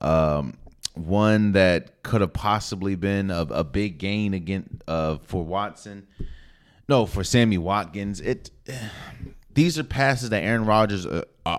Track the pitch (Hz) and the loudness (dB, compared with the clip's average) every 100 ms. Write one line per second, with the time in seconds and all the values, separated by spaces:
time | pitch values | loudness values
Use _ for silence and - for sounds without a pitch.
0 | 71 80 78 73 67 - - - - 82 | 0 2 2 0 -4 -10 -18 -14 -12 -10
1 | 80 101 107 107 104 98 92 85 - _ | -2 2 4 4 4 6 6 4 -2 _
2 | - 113 92 - 104 107 - 98 95 95 | -2 0 0 0 0 -2 -2 -6 -4 -2
3 | 98 98 98 85 78 60 80 98 104 78 | -2 0 -2 -2 -2 -2 -2 -2 -4 -4
4 | 95 104 104 95 82 95 - - - 80 | -4 -2 0 -2 -4 -6 -6 -14 -6 -2
5 | 80 76 - 95 82 95 104 - 107 101 | -2 -4 -6 -6 -4 -4 -6 -10 -16 -18
6 | 95 - - - - _ _ _ - 135 | -20 -12 -12 -12 -20 _ _ _ 2 2
7 | 104 98 90 123 113 95 85 101 87 92 | 2 -2 0 4 4 2 0 -2 -4 -8
8 | 101 101 82 127 - - - 127 110 - | -8 -6 -6 -6 -8 -20 -16 -12 -12 -14
9 | - - - - - 139 170 151 135 131 | -16 -16 -16 -18 -4 2 4 2 -4 0
10 | 135 127 120 107 87 117 107 107 107 101 | 2 0 -2 -2 0 0 4 4 4 0
11 | 87 82 - _ 82 | -4 -6 -6 _ -6